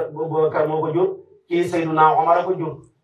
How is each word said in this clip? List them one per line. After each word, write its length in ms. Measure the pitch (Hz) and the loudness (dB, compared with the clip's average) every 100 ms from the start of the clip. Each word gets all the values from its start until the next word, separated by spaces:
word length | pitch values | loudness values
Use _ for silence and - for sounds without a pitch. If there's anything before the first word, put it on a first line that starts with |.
| - | -6
Abubakar 580 | 151 160 156 156 147 151 | -6 -4 0 0 2 0
moo 140 | 156 | 0
ko 100 | 160 | -2
jur. 160 | 165 190 - - - - | 0 0 -2 -14 -20 -4
Kii 160 | 175 | -2
Sayyiduna 500 | - 170 160 156 156 147 | 0 -2 -2 4 4 4
Omar 200 | 165 175 | 2 2
a 40 | |
ko 100 | 180 | 2
jur. 280 | 175 156 135 - _ | -2 -4 -10 -18 _